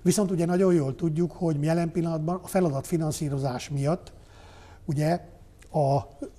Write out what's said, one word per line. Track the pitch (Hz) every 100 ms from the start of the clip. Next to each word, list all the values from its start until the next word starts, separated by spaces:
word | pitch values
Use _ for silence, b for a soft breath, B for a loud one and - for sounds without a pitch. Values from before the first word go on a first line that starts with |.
Viszont | 175 180 190
ugye | 180 165
nagyon | 180 190
jól | 175 135 131
tudjuk, | 165 156 175
hogy | - 170 147
jelen | 151 165 170
pillanatban | 170 165 165 156 180
a | -
feladatfinanszírozás | 196 175 135 - 170 156 131 151 139 135 123 -
miatt, | 139 143 180 - - B B B B B B -
ugye, | 143 151 175 - - - - -
a, | 156 139 139 - - -